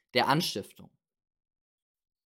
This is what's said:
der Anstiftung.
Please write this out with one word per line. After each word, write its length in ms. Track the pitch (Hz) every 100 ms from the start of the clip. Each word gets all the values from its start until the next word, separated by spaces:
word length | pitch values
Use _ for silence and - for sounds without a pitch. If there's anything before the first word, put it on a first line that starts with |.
| _
der 160 | 120 -
Anstiftung. 600 | 147 175 107 - - - _ _ _ _ _ _ _ _ _ _ _ _ _ _